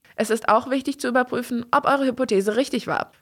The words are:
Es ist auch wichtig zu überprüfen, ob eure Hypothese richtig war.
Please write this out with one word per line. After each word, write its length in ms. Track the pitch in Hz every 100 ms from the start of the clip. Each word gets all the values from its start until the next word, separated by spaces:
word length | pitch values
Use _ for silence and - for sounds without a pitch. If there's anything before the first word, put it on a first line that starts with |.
| _ -
Es 160 | 220
ist 180 | 226 -
auch 200 | 220 254
wichtig 300 | 269 262 277
zu 80 | 254
überprüfen, 580 | 247 247 247 247 240 240
ob 140 | 285 -
eure 200 | 277 269
Hypothese 500 | 240 254 196 196 214
richtig 320 | 277 247 -
war. 240 | - - _